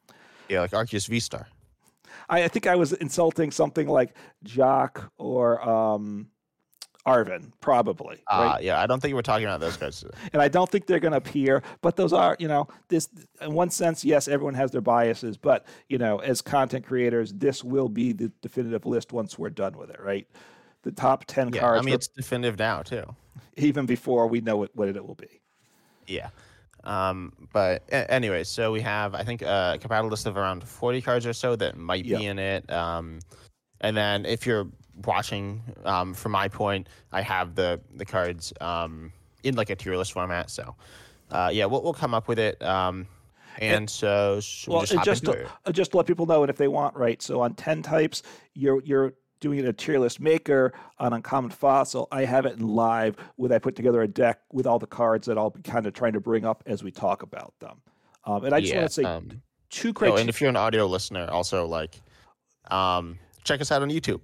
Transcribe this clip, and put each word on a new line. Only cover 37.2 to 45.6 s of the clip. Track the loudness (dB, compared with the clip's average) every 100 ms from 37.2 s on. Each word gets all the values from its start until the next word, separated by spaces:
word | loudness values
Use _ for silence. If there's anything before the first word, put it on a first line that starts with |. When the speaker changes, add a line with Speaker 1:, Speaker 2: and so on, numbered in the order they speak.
Speaker 1:
have | -2 -2 -2 0
the, | 0 0 -8 -14
the | -6
cards, | -2 -2 -4 -12 -10
um, | -6 -4 -6 -8 -16 -20 _ _
in, | -4 -2
like, | -2
a | -4
tier | -4 -4
list | -4
format. | -4 -4 -4 -6
So, | -10 -12 -16 -20 -20 -20 _ _
uh, | -2 0
yeah, | 2 2
we'll, | 0
we'll | -2
come | -2 -2
up | -2 0
with | 0
it. | 0 -2
Um, | -2 0 0 -2 -10 -18 _ _ -20 -6
and | 0 0
Speaker 2:
And, | 0
Speaker 1:
so | -2 2 4 4 2
should | -4 -10 -2
we | 0
Speaker 2:
well, |
Speaker 1:
just | 2
Speaker 2:
and | 2
Speaker 1:
hop | 2
Speaker 2:
just | 0 0
Speaker 1:
into | -4
Speaker 2:
to, |
Speaker 1:
it? | -6 -10